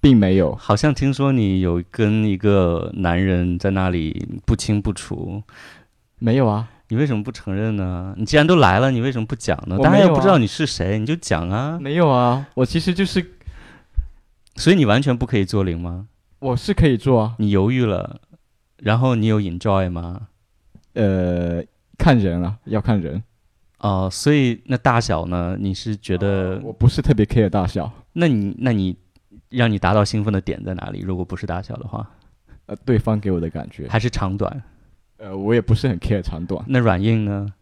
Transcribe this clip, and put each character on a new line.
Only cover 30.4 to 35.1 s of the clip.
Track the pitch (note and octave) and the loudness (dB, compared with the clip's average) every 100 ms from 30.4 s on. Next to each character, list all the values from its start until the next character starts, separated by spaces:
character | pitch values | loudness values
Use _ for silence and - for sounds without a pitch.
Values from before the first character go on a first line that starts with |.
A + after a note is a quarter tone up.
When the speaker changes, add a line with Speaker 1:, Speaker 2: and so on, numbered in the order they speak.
| F#2 - | -4 -8
Speaker 2:
在 | G2 | -8
哪 | F#2 F#2+ | -8 -8
里？ | G2 | -10
如 | F#2+ F#2 | -8 -6
果 | |
不 | F2+ | -6
是 | F#2 F#2+ | -8 -8
大 | F2 | -8
小 | F#2+ A2+ | -8 -12
的 | G#2+ | -10
话。 | G#2+ G#2+ _ _ _ _ - _ | -12 -12 _ _ _ _ -20 _
Speaker 1:
呃， | G#2 | -12
对 | - A2+ | 0 0
方 | - G#2+ | 2 -2
给 | G2+ | 0
我 | F2+ | -2
的 | E2 | -2
感 | D#2+ A#1 | -8 -12
觉。 | - D#2 | -12 -4
Speaker 2:
还 | G#2+ | -2
是 | A#2 | -2
长 | - G2 G2 | -4 -4 -4
短？ | G2 C3+ - _ _ _ _ | -4 -6 -16 _ _ _ _